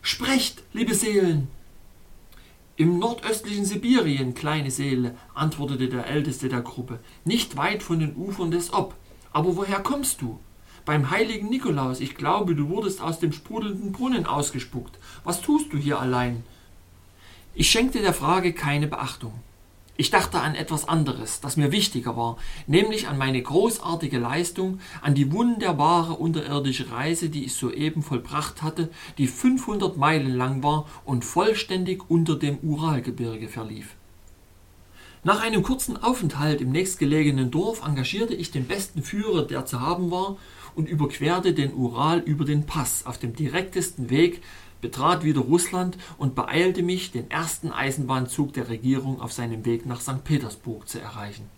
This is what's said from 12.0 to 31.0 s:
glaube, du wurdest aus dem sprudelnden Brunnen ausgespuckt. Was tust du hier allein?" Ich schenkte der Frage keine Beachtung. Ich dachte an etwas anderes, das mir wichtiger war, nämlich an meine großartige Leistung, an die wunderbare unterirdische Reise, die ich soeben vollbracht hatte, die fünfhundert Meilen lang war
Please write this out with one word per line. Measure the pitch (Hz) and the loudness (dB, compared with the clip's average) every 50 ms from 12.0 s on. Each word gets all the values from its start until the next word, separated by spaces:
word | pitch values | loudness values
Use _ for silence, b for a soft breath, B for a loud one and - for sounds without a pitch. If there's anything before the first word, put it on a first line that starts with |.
| 127 135 - | -4 -6 -6
glaube, | - 143 151 180 208 214 175 165 | -2 0 2 2 2 2 2 2
du | 143 147 147 | 0 0 0
wurdest | 180 226 214 190 - - | 0 0 0 -2 -2 -2
aus | 180 165 160 - | -4 -4 -2 0
dem | 170 156 | 0 -2
sprudelnden | 147 - - - 220 226 214 208 196 190 202 202 | -2 -4 -10 -8 -6 -4 -4 -4 -4 -4 -6 -6
Brunnen | 190 - 247 262 254 196 - | -4 -2 0 0 0 0 0
ausgespuckt. | - 127 147 143 - - 127 120 - - 127 - - - B B B B B B | 0 -2 -2 -2 -2 -4 -6 -8 -6 -8 -10 -10 -10 -16 B B B B B B
Was | 175 170 - | -4 -4 -2
tust | - - 294 302 302 - | 0 2 2 2 2 0
du | - | -4
hier | 143 143 143 147 - | -2 0 0 0 0
allein?" | 127 127 127 123 123 123 120 117 120 B B B B B B - - - - - - B B B B B B B B B - | 0 0 2 2 2 0 -2 -4 -8 B B B B B B -20 -20 -20 -20 -20 -20 B B B B B B B B B -2
Ich | - 160 - | 0 2 4
schenkte | - 226 240 262 - 226 | 4 4 2 2 2 2
der | 202 185 - | 2 2 2
Frage | - 135 151 175 185 180 175 160 | 2 2 2 2 4 2 0 0
keine | - - 143 143 147 151 | 0 -2 0 2 2 0
Beachtung. | 147 147 - 127 127 - - - 110 107 120 - - - - - - - - - - - | 0 -2 -4 -6 -6 -8 -8 -12 -12 -12 -14 -16 -18 -20 -20 -20 -20 -20 -20 -20 -16 -4
Ich | - 143 - | -2 0 4
dachte | 208 190 156 - - 143 | 4 2 2 2 0 0
an | 147 156 151 | 0 0 -2
etwas | - 156 - 160 147 - | -2 -4 -2 -2 -4 0
anderes, | - 165 165 151 135 - - 110 110 - - | 2 2 2 2 2 0 -4 -6 -8 -8 -6
das | - 135 - | -6 -2 0
mir | 160 147 139 156 | 2 2 4 4
wichtiger | 208 208 - - 123 113 120 117 | 2 0 0 0 -2 -4 -2 -2
war, | 120 117 117 117 B B B B B B | -2 -2 -2 -4 B B B B B B
nämlich | - 143 180 208 220 220 214 - - | 4 4 6 6 4 0 -2 -2 -4
an | 139 | -2
meine | 131 135 131 131 127 | -2 0 0 0 0
großartige | 120 - 135 175 214 233 226 - - - 170 165 156 127 139 | -2 2 4 4 4 4 2 0 -4 -4 -2 -2 -2 -2 0
Leistung, | 123 120 120 135 165 175 175 - - 185 190 190 190 B B B B | 0 0 0 0 -2 -2 -2 -2 -2 -2 -2 -4 -6 B B B B
an | B 147 143 | B 2 4
die | 139 143 135 | 4 4 4
wunderbare | 156 214 240 240 240 214 214 185 170 139 143 156 175 170 165 165 165 | 4 4 4 4 4 2 0 0 2 4 4 6 6 4 4 0 -2
unterirdische | - 156 165 165 156 - 135 143 143 135 135 127 - 127 - | -2 0 0 0 0 -2 -2 -2 0 0 0 -2 -2 -4 -6
Reise, | 113 120 139 156 170 165 175 156 | -4 -4 -2 0 0 0 -2 -2
die | 151 147 127 | -2 -4 -4
ich | 127 - | -4 -4
soeben | - - 120 - - 147 156 156 160 | -2 -4 -4 -2 0 -2 -2 0 -2
vollbracht | 147 - 143 - - - 143 147 151 - - - 156 | -4 -2 -2 -4 -4 -4 -4 -4 -4 -4 -8 -6 -6
hatte, | 156 156 - 165 160 B B B B B | -4 -2 -2 -4 -4 B B B B B
die | - 139 | 0 0
fünfhundert | 123 - - - 254 254 262 - - 214 202 190 180 - | 0 0 2 4 4 4 4 0 -2 -2 0 0 0 2
Meilen | 151 139 151 160 156 135 135 127 | 4 4 4 4 4 2 2 0
lang | 123 127 131 135 131 131 | 0 0 0 0 0 2
war | 147 151 156 147 B B B | 2 2 2 0 B B B